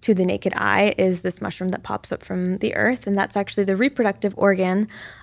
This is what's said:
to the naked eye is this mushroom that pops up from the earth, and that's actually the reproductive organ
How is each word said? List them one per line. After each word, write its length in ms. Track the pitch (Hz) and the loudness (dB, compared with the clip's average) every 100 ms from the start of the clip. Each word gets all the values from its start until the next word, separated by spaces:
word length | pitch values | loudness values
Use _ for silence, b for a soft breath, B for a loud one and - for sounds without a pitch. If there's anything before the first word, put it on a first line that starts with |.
to 120 | - | 2
the 120 | 185 180 | 2 2
naked 280 | 196 185 - | 0 -2 -2
eye 380 | - 196 202 - | 2 4 4 4
is 260 | 190 180 | 2 0
this 180 | 185 - | -4 -6
mushroom 300 | 202 - 185 | -8 -6 -4
that 120 | - | -4
pops 280 | - - - | -6 -8 -6
up 100 | - | -10
from 340 | - 180 180 185 | -6 -4 -2 -2
the 160 | 220 - | -2 0
earth, 320 | 214 254 - | 0 0 0
and 100 | 196 | 0
that's 180 | 196 202 | 0 -2
actually 280 | 202 - | -2 -2
the 120 | 196 190 | 0 2
reproductive 580 | 269 285 214 196 202 196 | 0 2 0 0 -4 2
organ 500 | 196 190 185 190 214 B B B | 2 4 2 0 -2 B B B